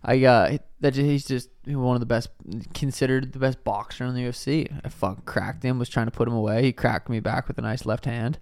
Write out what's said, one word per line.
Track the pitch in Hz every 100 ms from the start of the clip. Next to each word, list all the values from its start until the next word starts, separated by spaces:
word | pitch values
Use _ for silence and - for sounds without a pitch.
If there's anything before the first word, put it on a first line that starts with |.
I, | - 131
uh, | 131 120 85 147 - -
that | 147
ju-, | 135
he's | 143 143
just | - 131 - -
one | - 143 127 123
of |
the | 120
best, | 117 - - - 110 -
considered | - 143 - 131 131 135
the | 135
best | 135 127
boxer | - 101 - -
in | 127
the | 127
U | 123
F | 120
C. | - 156 - 139
I | 135
fucking | - 95 98
cracked | - - - -
him, | 127 127
was | 120
trying | - 113
to |
put | - 120
him |
away. | 117 107 110
He | 135
cracked | - 123 110 -
me | 113
back | 104 - -
with | -
a |
nice | 113 123 110
left | 110
hand. | - 117 117 156